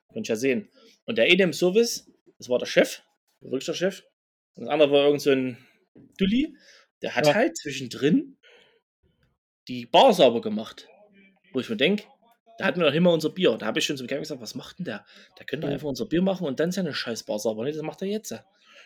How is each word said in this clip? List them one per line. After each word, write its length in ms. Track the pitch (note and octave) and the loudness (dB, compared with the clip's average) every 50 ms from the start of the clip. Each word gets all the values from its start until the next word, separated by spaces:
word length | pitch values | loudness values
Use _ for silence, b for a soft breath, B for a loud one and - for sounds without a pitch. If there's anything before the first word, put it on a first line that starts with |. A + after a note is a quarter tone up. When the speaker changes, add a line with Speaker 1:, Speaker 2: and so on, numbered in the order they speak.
| _ _ _ | _ _ _
Speaker 1:
Könnt 140 | A2+ G#2+ - | -10 -6 -6
ihr 40 | A#2 | -4
ja 20 | |
sehen. 340 | G#2+ C3 C3+ B2+ A2+ G#2 b b b b b b b _ | -2 0 -2 -2 -2 -4 b b b b b b b _
Und 120 | - A#2 A2+ | -6 0 2
der 80 | A2+ | 4
eine 160 | D3+ F3+ F#3 G3 | 4 4 4 4
im 100 | F3 C#3+ | 2 0
Service, 580 | - F3 F3+ F3+ A3 A#3 A#3 - - - _ _ _ _ _ _ _ | 0 -2 0 2 2 0 0 -2 -8 -12 _ _ _ _ _ _ _
das 100 | - A#2+ | -6 -4
war 100 | B2 A#2+ | -4 -4
der 80 | - - | -4 0
Chef, 340 | - F3 D4+ - - - - _ _ _ _ _ _ _ | 2 2 2 2 0 -8 -18 _ _ _ _ _ _ _
wirklich 240 | - B2+ B2 C3+ - | -12 -8 -8 -6 -6
der 80 | - D#3 | -8 -6
Chef. 300 | - E3 F#3+ F#3+ - - _ _ _ _ _ _ _ _ _ _ | -4 -4 -4 -4 -6 -12 _ _ _ _ _ _ _ _ _ _
Und 100 | - A#2+ | -14 -6
das 40 | A#2 | -4
andere 220 | C#3+ D#3 D3+ C#3 | 4 4 6 6
war 140 | C#3+ C#3+ C#3+ | 6 6 6
irgend 160 | C#3+ D3 C#3 | 4 2 2
so 100 | - D3 | 2 2
ein 260 | C3+ C3+ B2+ B2+ B2 b b b b b b _ _ - - _ _ - | 2 2 0 -4 -8 b b b b b b _ _ -20 -20 _ _ -2
Dulli. 360 | G3 F#3+ G#3+ B3 D4+ D#4 B B B B B B B B _ _ | -2 0 2 0 -2 -2 B B B B B B B B _ _
Der 140 | - - - | -10 -6 -2
hat 100 | - D3+ | 2 4
Speaker 2:
Ja. 80 | D3 C#3+ | 4 4
Speaker 1:
halt 240 | G#3 B3+ E4 E4 - | 4 2 0 -2 -6
zwischendrin 800 | - D3 C3+ C3 C3+ A#2 - A2 B2 D3 F3 C#4 D#4+ - - _ b b b b b b b b b _ _ _ _ _ _ _ _ _ _ _ _ _ _ _ _ - | -10 -10 -10 -10 -10 -10 -6 -2 2 2 4 2 2 -2 -8 _ b b b b b b b b b _ _ _ _ _ _ _ _ _ _ _ _ _ _ _ _ -12
die 200 | B2+ B2 A#2+ - | -12 -12 -6 2
Bar 260 | - E3+ A3+ C4+ G3+ | 6 6 8 8 8
sauber 280 | F#3 D#3 B2+ A#2 A#2 | 8 6 6 6 4
gemacht. 460 | G#2+ A2 G#2+ G#2 A2 - - - - - - _ - _ _ _ _ _ _ _ _ _ - | -2 -4 -4 -6 -6 -8 -14 -18 -20 -20 -20 _ -20 _ _ _ _ _ _ _ _ _ -6
Wo 60 | C3 | -6
ich 100 | A#2 - | -6 -4
mir 80 | A#2 G#2 | -2 0
denk, 260 | C3 E3+ G3+ G3+ - - _ _ _ _ _ _ _ _ - - | 2 2 2 0 -4 -10 _ _ _ _ _ _ _ _ -10 -4
da 60 | - | -2
hatten 140 | F#3+ - F3 | -2 0 2
wir 80 | E3+ C#3+ | 2 2
noch 60 | C3+ | 4
immer 180 | D#3+ F3+ F3+ | 4 4 4
unser 180 | E3+ D#3 D#3 D3+ | 4 4 0 -4
Bier. 260 | - F#3 F3+ D3 A2+ G#2 | -4 0 2 2 2 0
Da 80 | G#2+ | -2
hab 120 | G#2+ A#2 D#3+ | -4 -2 -2
ich 80 | - | -2
schon 120 | - D#3 C3+ | -2 -4 -6
zum 80 | B2+ | -6
Kevin 160 | A#2 C3+ D3 | -8 -8 -8
gesagt, 200 | D#3+ D#3 D3+ B2+ | -8 -8 -12 -12
"Was 120 | A2+ G#2 - | -12 -14 -14
macht 240 | C3 - - - - | -14 -16 -16 -14 -12
denn 80 | F3+ | -10
der? 200 | - A2 G2+ b b b b b b _ - | -10 -10 -10 b b b b b b _ -20
Der 60 | - - | -12 -10
könnte 180 | - D#3 D#3+ | -8 -6 -4
Speaker 2:
Mhm. 80 | - - | -6 -6
Speaker 1:
einfach 140 | - D3+ D3 | -6 -6 -8
unser 180 | C3+ - A2+ | -8 -6 -6
Bier 160 | - D3+ E3+ | -2 0 0
machen 240 | F#3 F#3+ F#3+ F3+ F3+ | 0 0 0 -2 -4
und 140 | D3 C3 - | -6 -4 -2
dann 120 | D3+ F3 | -2 -2
seine 220 | F3+ G3 F#3 D#3 C3+ | -2 -4 -6 -6 -6
scheiß 300 | - - B2 A2+ G#2+ - | -6 -8 -8 -8 -8 -8
Bar 160 | - A2 G#2 | -6 -6 -4
sauber." 240 | - A#2 G#2+ G#2+ A#2 | -2 -4 -4 -2 -4
Nee, 80 | C#3+ | -6
das 100 | D#3 D#3 | -6 -6
macht 200 | D3+ D#3 D3+ - F#3+ | -8 -10 -10 -8 -8
er 40 | G3 | -6
jetzt. 240 | G#3 A3 G#3+ - A#2 G#2+ - _ b b b b b b b | -6 -6 -8 -10 -14 -16 -16 _ b b b b b b b